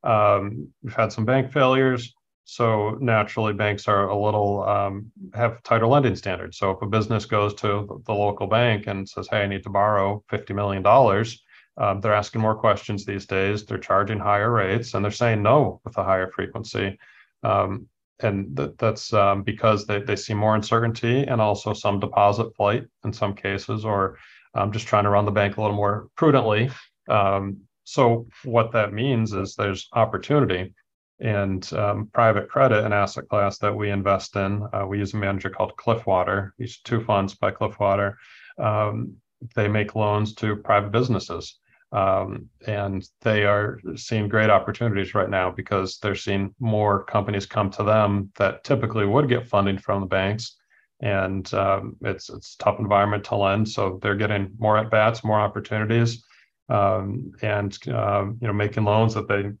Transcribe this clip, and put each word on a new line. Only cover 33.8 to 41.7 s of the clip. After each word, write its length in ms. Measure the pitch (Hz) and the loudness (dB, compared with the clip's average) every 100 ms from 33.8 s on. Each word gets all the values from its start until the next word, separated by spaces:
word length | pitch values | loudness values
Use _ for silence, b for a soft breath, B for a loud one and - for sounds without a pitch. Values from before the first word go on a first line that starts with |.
| 104 | -2
invest 440 | 101 98 98 - | -2 0 0 0
in, 320 | 104 95 104 104 | -4 -2 -2 -4
uh, 120 | 101 98 | -4 -4
we 120 | 101 | -4
use 160 | 98 | -4
a 20 | 107 | -2
manager 340 | 98 98 98 | -2 -2 -6
called 260 | - 95 - | -4 -6 -4
Cliffwater. 760 | - 113 - 92 92 98 98 _ | -2 -2 2 0 2 -2 -4 _
These 200 | 110 - | -12 -12
two 220 | - 117 | -4 -4
funds 340 | 113 101 98 | 0 0 0
by 160 | - 104 | -2 -4
Cliffwater. 600 | - 104 - 101 98 101 101 B B B - | -2 -6 0 0 2 0 -6 B B B -4
Um, 560 | 110 107 107 110 120 - _ _ 117 | -2 0 -2 -4 -8 -12 _ _ -10
they 120 | - 104 | -2 0
make 300 | 107 104 110 | 0 -2 -2
loans 380 | 107 104 104 | 0 0 -2
to 220 | - 107 104 | -4 -4 -4
private 340 | - 104 104 | 2 2 2
businesses. 640 | 113 123 107 - 85 - - _ | -2 0 -2 -4 -10 -12 -18 _